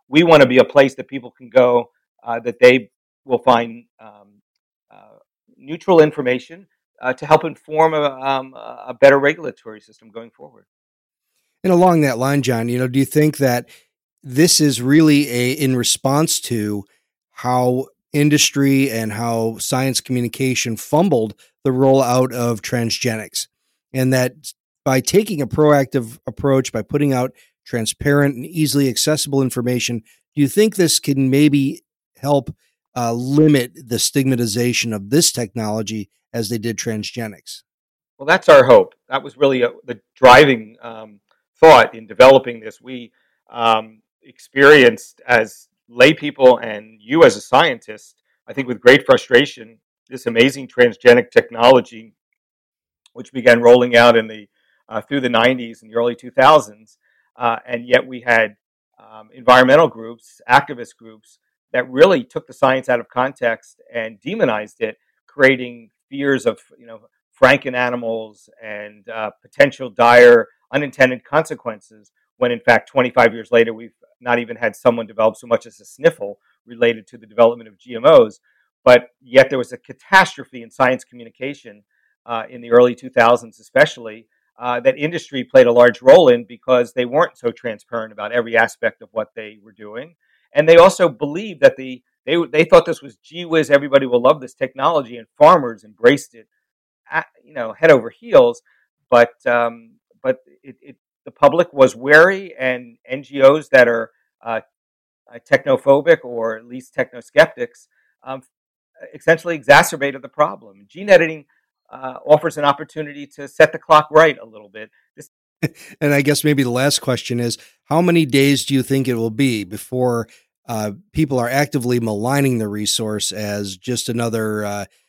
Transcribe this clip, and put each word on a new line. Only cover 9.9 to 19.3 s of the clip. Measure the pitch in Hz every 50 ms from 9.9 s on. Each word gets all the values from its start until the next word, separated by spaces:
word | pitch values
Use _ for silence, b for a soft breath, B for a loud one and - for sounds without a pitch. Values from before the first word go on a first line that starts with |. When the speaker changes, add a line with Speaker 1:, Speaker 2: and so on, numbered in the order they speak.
| 107 _ 117 113
Speaker 1:
going | 101 113 117 113
forward. | _ _ 143 147 120 104 95 _ _ _ _ _ _ _ _ _ _ _ _ _ _ _ _ _ _ _ -
Speaker 2:
And | 190 180
along | 175 180 185 170 160 147
that | 135 120 113
line, | 127 139 143 143 127
John, | 131 123 113 113 120
you | 123 123
know, | 131
do | 127 123 139
you | 135
think | - - 151 151 156 147 -
that | 139 127 120 123 120 b b b b b _ _ _ _ _ _ _
this | 135 123 135 170 170 - -
is | 151 143 127 110
really | 123 131 143 160 160 156 147 143 147 117
a, | 120 123 123 127 139
in | 156 151 131 131
response | 123 117 - - - - 131 139 147 160 - - - -
to | - 120 110 104 104 104 101 101 _ _ _ _ _ _ _ _ _ _
how | - - 123 127 127 127 127 127 127 131 - _ _ _ _ -
industry | 147 147 151 147 143 - - - 139 139 139 139 135 135 135
and | 113 113 113 107 104
how | 113 117 117